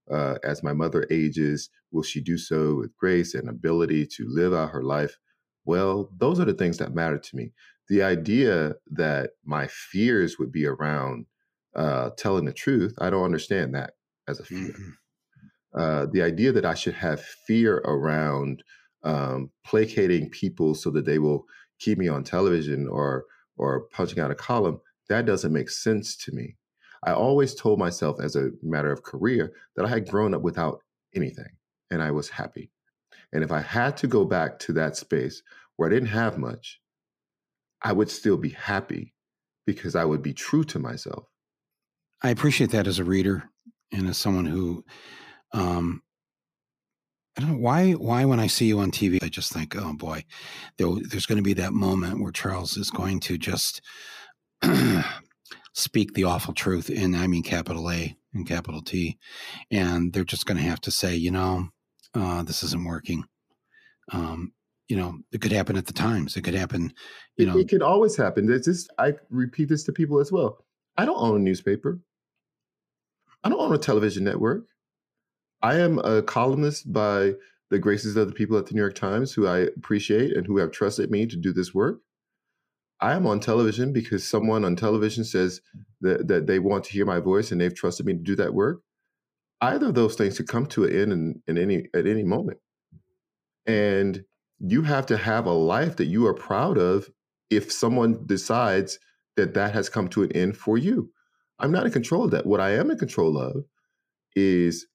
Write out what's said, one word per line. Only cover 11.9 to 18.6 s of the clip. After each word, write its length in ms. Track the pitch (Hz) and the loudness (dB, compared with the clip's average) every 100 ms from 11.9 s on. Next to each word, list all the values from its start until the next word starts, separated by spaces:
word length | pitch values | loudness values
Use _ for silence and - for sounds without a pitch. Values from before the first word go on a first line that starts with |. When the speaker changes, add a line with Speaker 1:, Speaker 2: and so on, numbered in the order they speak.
| 65 62 - | 0 -2 -4
Speaker 1:
telling 260 | 104 95 | 0 0
the 80 | 73 | 0
truth, 420 | - - 131 92 - | -2 0 2 2 -2
I 100 | 92 | -2
don't 140 | 95 | 0
understand 500 | 90 82 - 98 69 | 0 0 -2 -2 -2
that 180 | 67 - - _ _ - | -4 -8 -14 _ _ -12
as 140 | 71 | -10
a 20 | |
fear. 300 | - 92 90 | -10 -10 -10
Speaker 2:
Mm-hmm. 1080 | - 95 - _ _ _ _ - _ _ - | -12 -16 -20 _ _ _ _ -20 _ _ -4
Speaker 1:
Uh, 280 | 80 76 69 | -2 0 0
the 120 | 95 | 0
idea 280 | 85 82 131 | 2 2 2
that 140 | 113 87 | 2 2
I 80 | |
should 220 | 82 - - | -2 -4 -4
have 260 | 85 76 | -4 -4
fear 560 | - - - 110 113 95 - | -6 -12 0 2 4 2 0
around, 800 | 73 78 78 76 69 69 67 | 0 0 0 0 -2 -4 -6